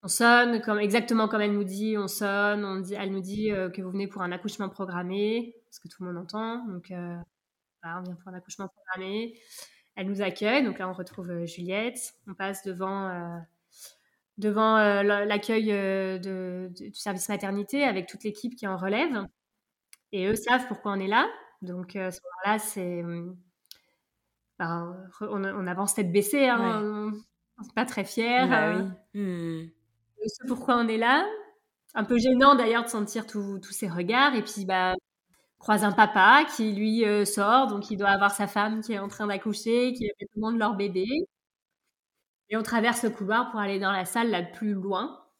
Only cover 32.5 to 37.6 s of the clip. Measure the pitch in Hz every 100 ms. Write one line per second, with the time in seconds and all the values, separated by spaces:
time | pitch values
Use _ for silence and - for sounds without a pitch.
32.5 | 262 226 233 233 220 208 226 220 214 196
33.5 | 196 196 - 202 170 180 240 285 277 -
34.5 | - 190 185 185 185 _ _ _ _ _
35.5 | _ - 214 208 185 208 202 190 269 302
36.5 | - 220 202 214 220 214 208 202 - 202
37.5 | 247